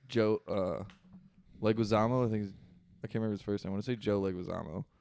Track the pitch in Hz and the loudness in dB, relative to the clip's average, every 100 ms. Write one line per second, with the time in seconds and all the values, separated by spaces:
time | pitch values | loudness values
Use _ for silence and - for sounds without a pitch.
0 | 127 120 107 107 - 98 90 69 101 - | -4 2 2 2 0 -2 0 -2 -8 -14
1 | - - - - - - 110 110 104 110 | -20 -20 -20 -20 -20 -2 2 2 4 4
2 | 113 127 120 110 98 - - - - - | 4 4 2 0 -4 -8 -20 -20 -20 -16
3 | 107 113 110 101 - 101 95 98 127 117 | -8 -4 -2 -2 -2 -2 -2 -4 -4 -2
4 | 107 101 95 90 90 87 76 90 - _ | 0 2 2 -2 -6 -6 -6 -8 -10 _